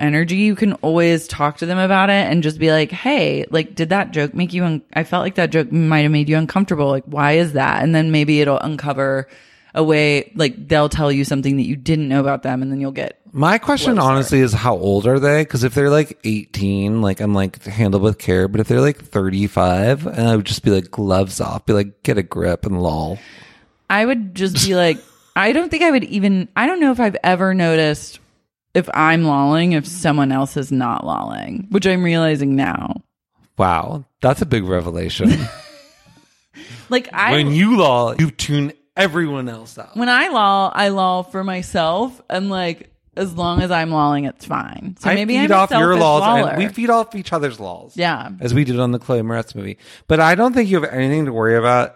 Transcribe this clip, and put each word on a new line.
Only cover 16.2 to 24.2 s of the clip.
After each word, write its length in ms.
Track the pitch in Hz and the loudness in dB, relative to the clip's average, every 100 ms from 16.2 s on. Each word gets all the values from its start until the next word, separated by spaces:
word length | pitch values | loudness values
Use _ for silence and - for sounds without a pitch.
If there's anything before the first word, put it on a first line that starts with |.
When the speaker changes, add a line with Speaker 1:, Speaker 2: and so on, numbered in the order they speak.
Speaker 2:
eighteen, 760 | 110 107 - - 101 98 98 113 | -4 -4 -6 -4 -2 0 0 0
like, 180 | 104 95 | -2 -2
I'm, 120 | 107 | -2
like, 300 | 101 95 - | 0 -2 -6
handled 400 | - 104 107 98 | -12 -2 2 2
with 160 | 101 104 | 2 0
care. 280 | - 92 95 | 0 0 2
But 140 | 104 | 0
if 60 | 110 | 0
they're, 140 | 120 | 2
like, 180 | 139 147 | 2 0
thirty-five, 1080 | - 104 95 95 101 - 92 90 107 139 165 | -6 -4 -2 -2 -2 0 2 2 2 0 -2
and 220 | - 117 | -2 2
I 80 | 113 | 2
would 100 | 98 | 0
just 160 | - | -4
be 80 | - | 0
like, 220 | 98 90 | 0 0
gloves 500 | - 101 92 95 - | -6 0 0 0 -4
off, 240 | 117 107 - | -8 -8 -2
be 80 | |
like, 300 | 104 101 - | 0 0 -6
"Get 160 | - 107 | -2 -2
a 20 | |
grip 460 | 87 85 87 85 - | -2 -4 -2 -2 -2
and 160 | 95 | -2
lol." 340 | 87 78 80 98 - - - _ _ _ _ | -2 -2 -6 -8 -14 -20 -20 _ _ _ _
Speaker 1:
I 160 | 196 226 | 0 0
would 300 | 262 | -2